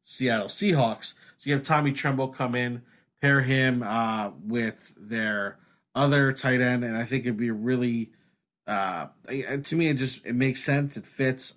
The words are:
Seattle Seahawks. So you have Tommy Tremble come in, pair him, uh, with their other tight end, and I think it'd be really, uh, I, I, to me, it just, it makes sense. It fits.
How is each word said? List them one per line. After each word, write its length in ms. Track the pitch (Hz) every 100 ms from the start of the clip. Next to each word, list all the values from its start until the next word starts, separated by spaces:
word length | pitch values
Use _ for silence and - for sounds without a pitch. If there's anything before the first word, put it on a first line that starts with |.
| -
Seattle 380 | - 127 110 98
Seahawks. 680 | - 202 156 117 107 - - - _
So 120 | 139
you 40 |
have 100 | 143
Tommy 280 | 143 151 143
Tremble 380 | 139 143 131 131
come 260 | - 127 123
in, 260 | 123 120 - _ _ _
pair 200 | 143 139
him, 420 | 127 131 131 123 110
uh, 460 | 113 113 110 101 71
with 520 | 104 117 113 110 - -
their 640 | 104 113 110 104 101 - _ _ _
other 400 | 127 143 143 135
tight 280 | 135 135 127
end, 220 | 123 123
and 140 | 120 113
I 60 |
think 220 | 117 135 123
it'd 120 | 107
be 140 | 117
really, 600 | 107 117 127 123 117 113 _ _ _ _ _ -
uh, 420 | 104 95 87 76 - -
I, 160 | 135 117
I, 60 | 139
to 180 | 143 165
me, 120 | 160
it 80 | 135
just, 300 | 131 - -
it 80 |
makes 300 | 123 135 131
sense. 340 | - 143 143 -
It 80 | -
fits. 480 | - 131 131 -